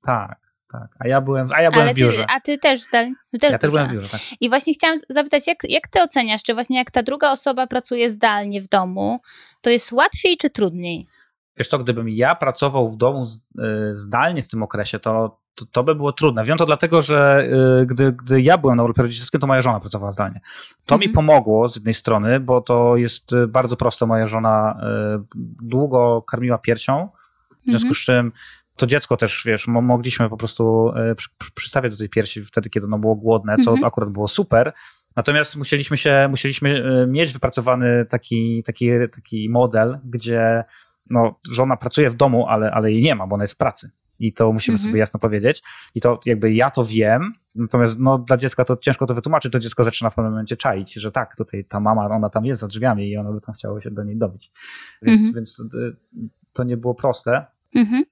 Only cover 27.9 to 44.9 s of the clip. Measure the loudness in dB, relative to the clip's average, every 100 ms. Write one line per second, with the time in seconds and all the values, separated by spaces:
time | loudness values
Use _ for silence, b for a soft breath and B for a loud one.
27.9 | -2 2 2 0 B B B _ _ 0
28.9 | 0 0 -2 -2 -2 -2 -4 0 0 2
29.9 | 0 0 -2 -2 -2 -8 -2 0 2 2
30.9 | 0 -4 -4 -8 _ -20 -12 -4 -2 -2
31.9 | -6 -6 -2 -2 -6 -6 -6 -4 -6 -4
32.9 | -2 0 0 2 0 2 2 4 4 2
33.9 | -2 -6 -4 -4 -2 2 2 2 -2 B
34.9 | B _ -6 -2 0 0 -4 -4 -4 -2
35.9 | -2 4 4 4 2 -4 -2 0 0 2
36.9 | 2 2 2 0 0 -4 -2 0 2 4
37.9 | 2 2 -4 -2 -2 -2 -2 -6 -2 0
38.9 | 2 0 -6 -12 -8 -2 2 2 2 0
39.9 | -2 -10 -10 -4 0 2 0 -4 b b
40.9 | b _ 2 2 0 -10 -2 0 0 -2
41.9 | 2 2 4 2 4 2 0 0 0 2
42.9 | 2 2 2 -2 -4 -4 -2 -4 -4 -16
43.9 | _ _ _ -6 0 2 2 0 -2 0